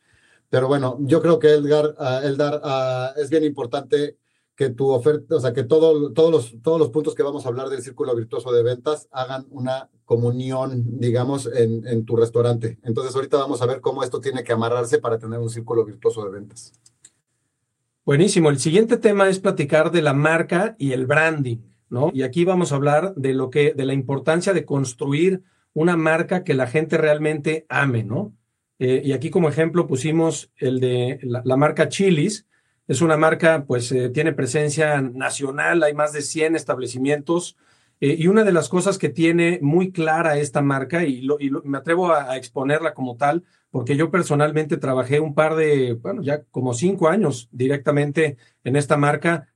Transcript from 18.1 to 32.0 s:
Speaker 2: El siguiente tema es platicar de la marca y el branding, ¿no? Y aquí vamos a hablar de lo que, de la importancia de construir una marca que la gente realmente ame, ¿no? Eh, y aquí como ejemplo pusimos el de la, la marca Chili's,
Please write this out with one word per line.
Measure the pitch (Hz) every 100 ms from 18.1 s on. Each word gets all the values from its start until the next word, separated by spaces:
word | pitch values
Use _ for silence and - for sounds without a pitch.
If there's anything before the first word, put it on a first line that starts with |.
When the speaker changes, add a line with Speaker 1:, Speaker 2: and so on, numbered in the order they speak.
| 143 196 190 156
Speaker 2:
El | 143
siguiente | 165 180 226 226
tema | 214 202 190
es | 190
platicar | 196 190 143 156 175
de | 170
la | 151
marca | 139 156 160 - 175 220 -
y | 139
el | 127 127
branding, | 147 160 156 127 117 - _ _
¿no? | 120 143
Y | 131
aquí | 131 170 175
vamos | 185 160
a | 139
hablar | 143 151 190 185
de | 135
lo | 131 131
que, | 151 147
de | 151 135
la |
importancia | 139 123 135 156 165 185
de | 175 147
construir | 139 127 - 143 147 180 185 - _ _
una | 156 175 170
marca | 160 165 170 180
que | 180
la | 135 123
gente | 156 156 160
realmente | 151 151 151 156 151 156 -
ame, | 131 139 117
¿no? | 98 135 214 - _ _ _ _
Eh, | 127 131
y | 139
aquí | 131 160
como | 190 160
ejemplo | 151 165 175 151
pusimos | 135 156 160 165 156 - _
el | 127 131
de | 127 123 123 123
la, | 127 120
la | 123 131
marca | 147 151 156
Chili's, | -